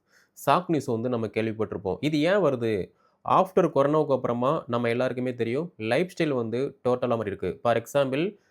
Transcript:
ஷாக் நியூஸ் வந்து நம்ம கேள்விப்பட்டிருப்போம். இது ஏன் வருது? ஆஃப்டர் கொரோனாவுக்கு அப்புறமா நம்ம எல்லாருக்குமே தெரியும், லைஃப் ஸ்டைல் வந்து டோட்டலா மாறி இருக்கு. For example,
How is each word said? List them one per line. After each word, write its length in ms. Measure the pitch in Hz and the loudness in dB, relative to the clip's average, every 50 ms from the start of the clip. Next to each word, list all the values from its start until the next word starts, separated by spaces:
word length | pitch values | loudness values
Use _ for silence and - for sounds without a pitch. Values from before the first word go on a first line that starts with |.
| _ _ _ _ _ _ _ - | _ _ _ _ _ _ _ -4
ஷாக் 280 | - 143 139 175 180 | 2 2 2 2 2
நியூஸ் 240 | - 170 143 - - | 0 -2 -2 0 -2
வந்து 180 | 117 113 117 123 | -4 -2 -2 -2
நம்ம 180 | 123 117 113 | -2 -2 -4
கேள்விப்பட்டிருப்போம். 720 | 104 - 110 110 113 107 110 107 - - 95 - 95 90 - | -2 -2 -2 -2 -2 -2 -4 -4 -4 -4 -4 -4 -4 -4 -2
இது 200 | 127 147 160 147 | -2 -2 0 2
ஏன் 220 | 147 170 196 208 | 2 2 2 4
வருது? 300 | 175 143 131 120 117 113 110 95 87 - _ _ _ _ _ _ _ | 2 2 2 0 -2 -2 0 -2 -4 -6 _ _ _ _ _ _ _
ஆஃப்டர் 460 | - 123 160 185 185 - 196 175 160 | 2 4 4 2 4 2 2 2 4
கொரோனாவுக்கு 460 | - 139 139 143 151 156 151 139 135 | 2 2 2 4 2 2 2 2 0
அப்புறமா 480 | 123 - 135 120 120 123 131 160 160 - | 0 0 -2 -2 0 0 0 0 0 -2
நம்ம 220 | - 120 120 120 117 | -2 -2 0 0 0
எல்லாருக்குமே 440 | 117 123 127 131 131 123 127 127 123 | 0 0 0 -2 -2 -2 -4 -4 -4
தெரியும், 380 | 120 113 113 120 143 175 175 - - 110 | -4 -4 -2 -2 -4 -4 -6 -10 -8 -4
லைஃப் 280 | 110 120 147 180 180 | 0 0 0 0 -2
ஸ்டைல் 220 | - - 170 151 135 | -2 -2 -2 0 0
வந்து 460 | 123 117 110 113 123 139 139 - _ | -2 -2 -2 -2 -2 -4 -4 -6 _
டோட்டலா 340 | _ 127 123 123 131 123 120 | _ 0 0 0 0 0 0
மாறி 160 | 113 110 101 | 0 0 -4
இருக்கு. 180 | 95 - - 90 - - | -4 -4 -4 -4 -4 0
For 160 | - 120 117 | 0 2 2
example, 480 | 117 117 - - 143 139 131 131 143 170 208 208 _ _ _ | 2 -2 -2 0 0 0 0 0 -2 -2 -4 -6 _ _ _